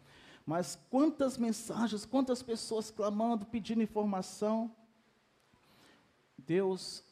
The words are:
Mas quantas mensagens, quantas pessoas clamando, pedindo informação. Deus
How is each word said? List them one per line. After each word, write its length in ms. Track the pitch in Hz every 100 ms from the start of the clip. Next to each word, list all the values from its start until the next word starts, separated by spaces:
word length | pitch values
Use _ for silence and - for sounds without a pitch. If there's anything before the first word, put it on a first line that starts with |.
| - - - - -
Mas 320 | 165 180 - -
quantas 480 | 254 311 311 269 247
mensagens, 720 | 233 214 - 185 226 208 -
quantas 360 | 262 262 247
pessoas 480 | - 226 - 220 220
clamando, 540 | - 202 208 233 226
pedindo 380 | 202 240 185 226
informação. 920 | 214 214 208 190 185 - 214 226 233 - - _ _ _ _ _ _ _ _ _ - - _ _ _ -
Deus 680 | 139 175 190 185 - - -